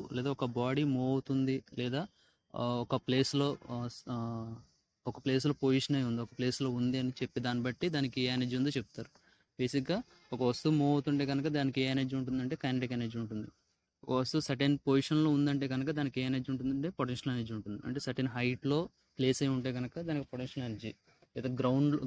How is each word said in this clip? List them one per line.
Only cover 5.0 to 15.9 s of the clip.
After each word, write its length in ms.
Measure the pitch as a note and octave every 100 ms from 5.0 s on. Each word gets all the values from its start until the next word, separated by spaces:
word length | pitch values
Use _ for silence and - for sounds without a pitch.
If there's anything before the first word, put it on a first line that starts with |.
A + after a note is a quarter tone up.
| -
ఒక 100 | - C3+
ప్లేస్లో 280 | C3 D3 C#3+
పొజిషన్ 340 | C3+ C3 - C#3+
అయి 80 | B2
ఉంది, 120 | A#2 A#2
ఒక 80 | -
ప్లేస్లో 320 | B2+ B2 C3+ B2
ఉంది 180 | B2 C3
అని 120 | B2+ B2+
చెప్పి 200 | B2+ - A#2+
దాన్ని 160 | B2 B2
బట్టి 180 | A#2+ F3 D3+
దానికి 220 | C3+ B2
ఏ 40 | B2+ B2+
ఎనర్జీ 200 | B2 B2+
ఉందో 120 | C#3 C#3+
చెప్తారు. 320 | A2 - A2+ - _ _ _ -
బేసిక్‌గా 380 | B2+ C#3 C3 F#3 - - _
ఒక 80 | A#2 B2
వస్తువు 240 | B2 D#3+ D#3
move 120 | C#3+ D3
అవుతుంటే 300 | C#3 C#3+ C#3
కనుక 160 | C#3 D3 D3
దానికి 220 | C3+ C3
ఏ 40 | C3
ఎనర్జీ 220 | C3+ C3 C3+
ఉంటుందంటే 360 | B2+ C3 B2+ D#3
kinetic 300 | C#3 B2+ B2 A#2+
energy 200 | A#2 A#2
ఉంటుంది. 240 | A2 A2 G#2+ - _ _ _ _
ఒక 80 | - B2+
వస్తువు 240 | B2+ D#3 -
certain 280 | C3 C#3 C#3+ -
పొజిషన్‌లో 420 | C3+ C3+ D3+ D#3 C#3+
ఉందంటే 300 | C#3+ C#3+ C3+
కనుక 160 | C3 C3+